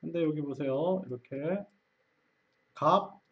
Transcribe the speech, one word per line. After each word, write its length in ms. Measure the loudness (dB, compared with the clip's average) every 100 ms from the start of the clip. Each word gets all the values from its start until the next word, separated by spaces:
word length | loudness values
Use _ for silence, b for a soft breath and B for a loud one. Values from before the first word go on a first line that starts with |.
근데 220 | -4 0
여기 180 | 0 0
보세요. 600 | -2 -4 -2 0 2 0 -2
이렇게 580 | -10 -8 -6 -2 -2 -4 _ _ _ _ _ _ _ _ _ _
갑 460 | 0 4 4 2 -12 _